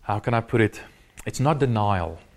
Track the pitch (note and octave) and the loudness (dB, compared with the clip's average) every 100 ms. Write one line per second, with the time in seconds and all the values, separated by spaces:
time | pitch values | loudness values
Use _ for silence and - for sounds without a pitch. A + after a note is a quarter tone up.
0 | - G#2 A#2+ A#2 A2 A2+ G#2+ - - - | -4 -4 0 -2 0 2 2 0 -20 -20
1 | - - - - C3+ D3+ C3+ A2+ G#2 G2 | -20 -14 -12 -2 0 2 2 2 2 0
2 | E2 E2 - | -2 -8 -20